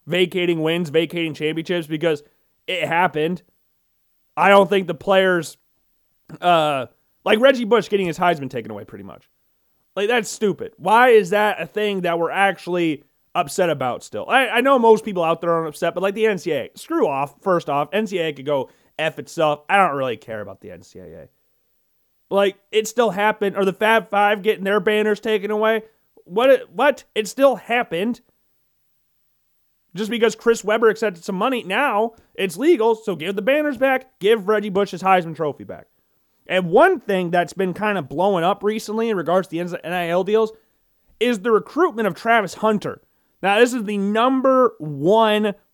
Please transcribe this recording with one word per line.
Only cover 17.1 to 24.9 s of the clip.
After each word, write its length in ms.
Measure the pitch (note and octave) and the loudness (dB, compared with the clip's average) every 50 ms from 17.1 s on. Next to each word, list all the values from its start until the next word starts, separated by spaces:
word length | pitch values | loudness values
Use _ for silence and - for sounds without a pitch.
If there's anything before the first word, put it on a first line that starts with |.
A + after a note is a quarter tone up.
| C#3 C3+ C#3+ C#3+ - _ | 0 -2 -4 -6 -8 _
first 280 | - G3 F3+ E3 - D#3 | -2 0 0 0 0 -2
off. 180 | C#3 C#3 D3 C#3 F#3+ | -2 -2 -2 -2 -2
N 120 | G#3+ A3 | -4 -4
C 140 | F3+ G3+ E3+ | -4 -4 -4
A 80 | D#3+ | -4
A 60 | D#3+ D3 | -4 -6
could 120 | C3+ C3 | -6 -4
go 240 | D3 D3 C3+ A#2+ - _ _ _ _ _ - | -4 -2 -2 -4 -6 _ _ _ _ _ -6
F 200 | D#3 D#3+ D#3 D3+ | -4 -4 -6 -8
itself. 440 | C3 - - E3+ D#3 D3+ D3 - - - | -12 -8 -2 0 0 0 0 -2 -2 2
I 80 | F#3+ | 4
don't 180 | G3+ F#3 D#3+ C#3+ | 4 4 2 0
really 220 | C#3 C3 B2+ A2+ | -2 -2 -4 -4
care 240 | G#2+ - A#2+ A2+ G#2+ | -6 -10 -12 -12 -10
about 180 | G2+ G2+ G2 - | -12 -12 -16 -18
the 120 | - F#2 | -18 -18
N 100 | F2+ F2 | -18 -18
C 180 | G2+ - - F#2+ | -20 -20 -20 -20
A 60 | F2+ | -20
A. 240 | E2 E2+ E2+ C#2 - _ _ _ _ _ _ _ _ _ _ _ _ _ _ _ _ _ _ _ - | -20 -20 -20 -20 -20 _ _ _ _ _ _ _ _ _ _ _ _ _ _ _ _ _ _ _ -4
Like, 280 | G3 G3 G3+ G3 F#3+ _ _ _ - | 0 0 0 0 -2 _ _ _ -2
it 160 | A3 A3 - | -2 -2 0
still 220 | - B3 A#3 G#3 | 0 0 0 0
happened. 440 | F3 G3+ G#3 G#3+ G#3 - G3+ G3 - | 0 0 0 0 0 0 -4 -4 -2
Or 80 | G3+ G3 | -2 -2
the 80 | F#3+ | -2
Fab 380 | F3+ - G#3+ G#3+ A3+ A3 - - | 0 0 2 2 2 2 0 0
Five 320 | G3+ G3+ G#3 G#3 A3 G3+ | 0 0 2 2 0 0
getting 240 | F#3 G#3+ G3+ D#3+ F#3+ | 0 -2 -2 0 -2
their 160 | F#3+ G#3 G#3+ | -2 0 0
banners 400 | F3 A3 | 0 0